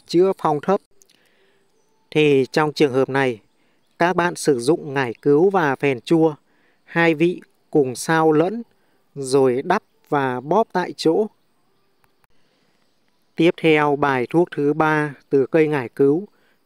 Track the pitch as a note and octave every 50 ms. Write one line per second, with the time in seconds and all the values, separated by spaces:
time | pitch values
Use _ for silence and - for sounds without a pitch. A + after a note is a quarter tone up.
0 | - - - E3+ F#3 F#3+ F#3+ - - D#3+ D3+ D3 - - F#3+ G3+ _ _ _ _
1 | _ _ _ _ _ _ _ _ _ _ _ _ _ _ _ _ _ _ _ _
2 | _ - - D#3 D3+ D3 C#3+ C3+ C3 - - D#3+ D#3 D3+ C#3+ - D#3 C#3 A#2+ C3+
3 | C3 - C3 C#3 C3+ B2+ A#2 G#2 _ _ _ _ _ _ _ _ _ _ _ -
4 | E3+ F3 F3+ F3 E3+ F3 E3 - - D#3+ C#3+ A#2+ A#2 C3 E3+ - - D3+ C3+ C#3
5 | C3 A#2+ A2 _ - D3 C#3+ D3 F3 G3+ G3 F#3+ D#3+ C#3+ C3 - - C#3+ C3+ A#2
6 | - - E3+ D#3+ D#3+ D#3+ D3+ - _ _ _ _ _ _ _ _ _ - - E3+
7 | E3+ E3 D#3+ D3 E3 F3+ F3 - - _ _ _ _ _ - D#3 C#3 C3 A#2+ -
8 | - - E3 D#3+ D#3+ D#3+ D#3 D#3 E3 F#3 G#3+ A#3 A#3 _ _ _ _ _ _ _
9 | _ _ - C#3 C#3 B2+ C3 C#3+ C3+ C3 A#2+ C3 D3+ F3+ F3+ G#3+ _ _ _ _
10 | _ - D3+ C#3+ C3+ C3 B2 B2 B2 D3 E3+ G#3+ A3+ _ - F3+ F3+ - D3 -
11 | - D#3+ E3 F#3+ A3 G#3+ _ _ _ _ _ _ _ _ _ _ _ _ _ _
12 | _ _ _ _ _ _ _ _ _ _ _ _ _ _ _ _ _ _ _ _
13 | _ _ _ _ _ _ _ - D#3+ F3 - - - E3 D#3 D3+ D3 D3 C#3+ C#3+
14 | D3 C#3+ C3+ B2+ A#2+ - - E3 F3+ - - - D3 C#3+ D3+ D#3 D#3 D#3 D#3 D3+
15 | D3+ D3 C3+ - _ - - C#3 C3 - - D#3+ D#3 D3+ D3+ C#3 A#2+ A2 _ -
16 | C#3 C#3 D3 F3 G#3 - _ _ _ _ _ _ _